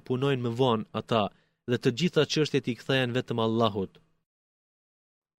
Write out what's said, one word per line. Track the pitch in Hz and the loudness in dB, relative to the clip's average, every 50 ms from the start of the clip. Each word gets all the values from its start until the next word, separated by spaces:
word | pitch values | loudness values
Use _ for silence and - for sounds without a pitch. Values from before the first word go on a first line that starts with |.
| - | -2
punojnë | - 131 123 135 139 139 127 120 | -4 -4 -2 0 0 -2 -2 -2
më | 120 113 | -4 0
vonë | 120 131 127 113 110 104 - - | 2 2 2 2 2 -2 -6 -8
ata, | 113 - - 120 110 101 90 - _ _ _ _ _ _ - | -10 -4 0 0 0 0 0 -4 _ _ _ _ _ _ -4
dhe | 123 113 | -4 0
të | - 139 120 | 0 0 0
gjitha | 113 165 175 - 165 143 | 0 -2 0 2 2 0
çështjet | - - - 151 - - 135 - 131 | 2 0 0 0 0 0 -2 -2 -2
i | 117 | -6
kthehen | - - - 135 131 127 123 117 | -6 -4 -2 -2 0 0 0 -2
vetëm | 127 123 - 120 117 | -4 -4 -2 -2 -2
Allahut. | 113 113 113 113 113 107 98 104 95 - - - _ _ _ _ _ _ _ _ _ _ _ _ _ _ _ _ _ _ _ _ _ _ _ _ _ _ _ | 0 0 2 2 2 2 2 -2 -4 -6 -8 -16 _ _ _ _ _ _ _ _ _ _ _ _ _ _ _ _ _ _ _ _ _ _ _ _ _ _ _